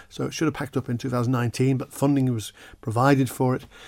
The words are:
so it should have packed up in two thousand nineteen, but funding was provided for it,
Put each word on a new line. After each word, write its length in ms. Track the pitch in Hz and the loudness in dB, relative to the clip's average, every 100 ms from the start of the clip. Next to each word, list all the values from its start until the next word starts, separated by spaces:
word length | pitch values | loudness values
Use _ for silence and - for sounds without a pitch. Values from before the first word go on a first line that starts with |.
| - | -14
so 160 | - | -8
it 100 | 139 | -6
should 120 | - 156 | -2 -2
have 80 | |
packed 220 | - 143 135 | -2 -4 -4
up 120 | - | -4
in 100 | 120 | -4
two 120 | 135 | -2
thousand 220 | 123 120 | -2 0
nineteen, 440 | 127 120 - 131 131 | 0 0 0 2 0
but 160 | - | -4
funding 400 | - 139 139 131 | -2 2 2 2
was 200 | 117 - - - - | -2 -6 -14 -20 -14
provided 480 | - 113 135 139 131 | -4 2 4 4 2
for 260 | - 131 | 0 0
it, 120 | 131 - - | -2 -6 -20